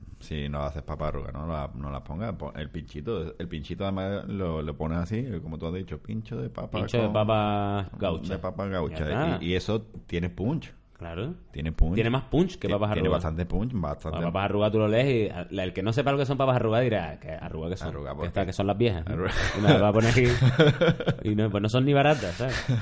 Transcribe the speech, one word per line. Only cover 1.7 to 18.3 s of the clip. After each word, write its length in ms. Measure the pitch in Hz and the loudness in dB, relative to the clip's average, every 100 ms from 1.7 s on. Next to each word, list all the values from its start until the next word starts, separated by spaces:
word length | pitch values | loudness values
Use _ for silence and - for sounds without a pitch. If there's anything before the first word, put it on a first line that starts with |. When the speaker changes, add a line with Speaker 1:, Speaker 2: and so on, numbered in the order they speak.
Speaker 1:
no 160 | 60 71 | -8 -8
las 120 | 67 | -8
pongas. 320 | - 76 113 87 | -8 -8 -8 -8
Pon 160 | 73 - | -10 -10
el 100 | 76 | -10
pinchito. 680 | 85 - 76 73 104 80 - | -10 -12 -10 -6 -6 -6 -8
El 80 | 87 | -8
pinchito 380 | 85 71 87 98 | -8 -8 -6 -4
además 400 | 95 95 101 - | -2 -2 -4 -4
lo, 340 | 101 90 80 | -4 -2 -2
lo 160 | 78 71 | -4 -4
pones 220 | 80 82 | -2 -2
así, 260 | 85 110 131 90 | -2 -4 -4 -6
como 160 | 76 80 | -8 -8
tú 80 | 82 | -6
has 60 | |
dicho, 240 | 90 90 76 | -6 -8 -10
pincho 380 | - 110 110 117 | -8 -8 -8 -8
de 120 | 123 | -8
papa 280 | - 110 110 | -8 -6 -4
Speaker 2:
Pincho 200 | 101 120 | 0 0
de 60 | 107 | 2
Speaker 1:
con 80 | |
Speaker 2:
papa 760 | 107 107 110 104 104 101 101 95 - | 2 4 4 2 2 0 -2 -4 -4
gaucha. 360 | 98 85 87 | -2 -2 -4
Speaker 1:
De 60 | 95 | -4
papa 260 | 92 92 98 | -4 -4 -4
Speaker 2:
Ya 40 | |
Speaker 1:
gaucha. 240 | 95 80 80 | -2 -2 -2
Speaker 2:
está. 400 | 78 107 160 113 | -2 0 0 0
Speaker 1:
Y, 60 | 82 | 0
y 40 | 90 | 0
eso 260 | - 110 107 - - | 0 -2 -4 -14 -6
tiene 240 | 87 87 | -4 -2
punch. 440 | - 101 156 - - _ - | -2 -2 -2 -6 -16 _ -16
Speaker 2:
Claro. 380 | 85 85 120 - - | -12 -8 -8 -8 -12
Speaker 1:
Tiene 200 | - 78 | -8 -4
punch. 220 | 78 80 | 4 4
Speaker 2:
Tiene 160 | 101 110 | 6 4
más 140 | 131 | 2
punch 340 | - 143 190 - | 2 2 2 0
que 80 | 98 | -2
Speaker 1:
Ti-, 60 | |
Speaker 2:
papas 200 | 98 104 | 0 2
Speaker 1:
tiene 80 | 101 92 | 2 2
Speaker 2:
arrugadas. 160 | 90 85 | 2 0
Speaker 1:
bastante 200 | 80 87 | -2 0
punch, 260 | 90 120 120 | 0 0 -2
bastante. 420 | 78 71 78 85 | -2 -4 -4 -4
Speaker 2:
Las 80 | 85 | -2
papas 160 | 92 98 | 0 0
arrugadas 260 | 101 107 | 2 4
tú 60 | 107 | 4
lo 80 | 107 | 4
lees 420 | 110 139 123 101 | 4 4 2 0
y 20 | |
a-, 140 | 82 85 | -2 -6
la, 120 | 98 | -4
el 80 | 92 | -4
que 120 | - | -2
no 100 | 98 | 0
sepa 180 | 113 135 | 2 2
lo 60 | 139 | 0
que 80 | 135 | 0
son 140 | 135 | 2
papas 160 | 135 123 | 2 2
arrugadas 300 | 110 110 107 | 2 2 2
dirá, 340 | 104 80 - | 0 -2 -8
"¿Qué 100 | 82 | -12
arrugas 360 | 78 82 80 80 | -10 -8 -6 -6
que 80 | 92 | -6
son?". 120 | 80 | -6
Speaker 1:
Arruga, 220 | 71 71 | -8 -8
Speaker 2:
Que 40 | 71 | -6
Speaker 1:
¿por 80 | |
Speaker 2:
esta, 160 | 85 | -4